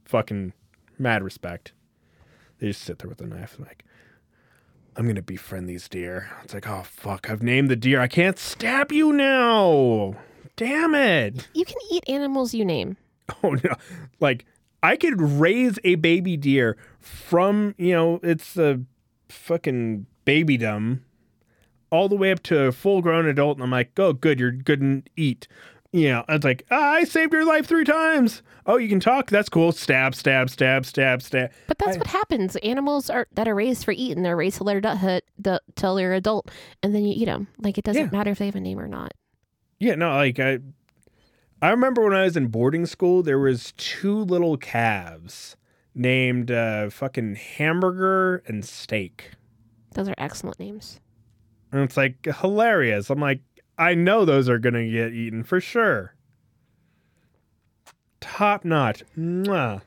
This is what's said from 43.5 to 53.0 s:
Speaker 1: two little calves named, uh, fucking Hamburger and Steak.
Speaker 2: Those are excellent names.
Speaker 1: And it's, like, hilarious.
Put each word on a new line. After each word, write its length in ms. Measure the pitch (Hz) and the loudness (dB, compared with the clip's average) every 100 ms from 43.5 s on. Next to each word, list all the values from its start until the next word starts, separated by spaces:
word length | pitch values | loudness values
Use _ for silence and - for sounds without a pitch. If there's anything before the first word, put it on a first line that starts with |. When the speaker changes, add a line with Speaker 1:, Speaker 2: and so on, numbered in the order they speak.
| 123 - - | 0 -4 -12
Speaker 1:
two 360 | - - 196 208 | -10 -4 -2 0
little 400 | 196 180 170 151 | 0 0 2 -2
calves 1000 | - 117 117 101 87 80 85 - - - _ _ _ | -2 0 0 -2 -8 -18 -20 -20 -20 -20 _ _ _
named, 560 | - 127 131 127 123 117 | -4 0 2 2 0 -2
uh, 400 | 117 113 107 104 | -2 -2 -2 -6
fucking 460 | - 135 - 110 101 | -6 -8 -6 -6 -8
Hamburger 1080 | - - 151 170 185 185 185 190 185 180 - | -14 -4 -2 0 0 0 -2 0 0 -2 -6
and 160 | 107 | -10
Steak. 680 | 98 - - 110 90 - - - _ _ _ _ _ | -10 -16 -6 -6 -6 -14 -20 -20 _ _ _ _ _
Speaker 2:
Those 140 | - 196 | -8 -8
are 40 | - | -6
excellent 420 | 147 - - - | -10 -10 -14 -12
names. 400 | 196 214 - - _ _ _ _ _ _ _ | -16 -16 -20 -20 _ _ _ _ _ _ _
Speaker 1:
And 100 | 135 | -4
it's, 140 | 135 - | -2 0
like, 260 | 135 127 156 139 | -2 -2 -8 -2
hilarious. 720 | 190 208 233 202 127 104 | 0 2 4 4 2 0